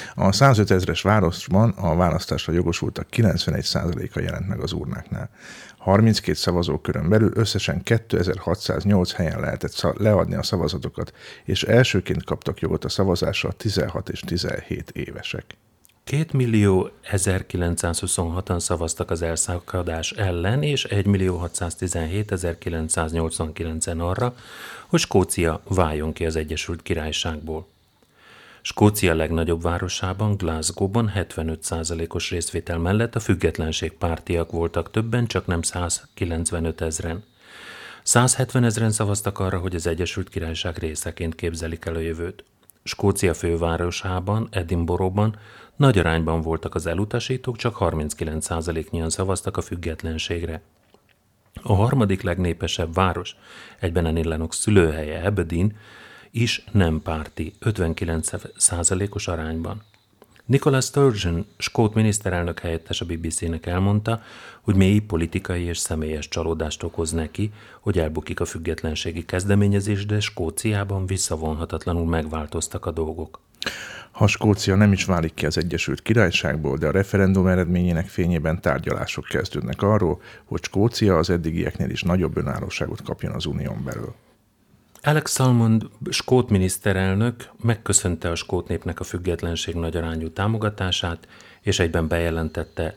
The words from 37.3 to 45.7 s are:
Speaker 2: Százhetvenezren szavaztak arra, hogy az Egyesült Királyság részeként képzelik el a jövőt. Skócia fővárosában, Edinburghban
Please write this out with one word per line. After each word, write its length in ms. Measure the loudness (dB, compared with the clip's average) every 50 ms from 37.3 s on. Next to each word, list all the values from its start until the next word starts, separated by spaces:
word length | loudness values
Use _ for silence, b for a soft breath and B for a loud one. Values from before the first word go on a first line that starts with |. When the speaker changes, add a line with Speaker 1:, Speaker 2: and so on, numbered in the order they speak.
| B B B B B B B B B B B B B B B
Speaker 2:
Százhetvenezren 880 | 2 4 6 6 6 4 2 0 0 2 4 4 4 4 2 2 2
szavaztak 480 | 2 2 0 0 0 -2 -2 -4 -4 -2
arra, 200 | -2 -2 -2 -2
hogy 160 | -2 -2 -4
az 120 | -2 -2
Egyesült 420 | -2 -2 0 -2 -2 -4 -6 -8 -6
Királyság 500 | -6 -6 -6 -4 -4 -6 -6 -6 -6 -6
részeként 560 | -6 -6 -6 -6 -8 -8 -6 -6 -6 -6 -4
képzelik 500 | -4 -4 -4 -4 -4 -6 -6 -6 -6 -6
el 100 | -6 -4
a 60 | -4
jövőt. 440 | -4 -4 -4 -6 -6 -8 -10 -12 -18 _ _ _ _ _ _ _ -12
Skócia 500 | -12 -6 0 2 2 2 4 2 2 2
fővárosában, 1120 | 0 0 -2 0 0 0 0 0 0 -2 -2 -4 -4 -6 -4 -4 -4 -2 -2 -2 -2 -2 -4
Edinburghban 840 | -4 -4 -4 -2 0 0 0 0 0 0 0 0 2 2 2 2 0 B B B B B B B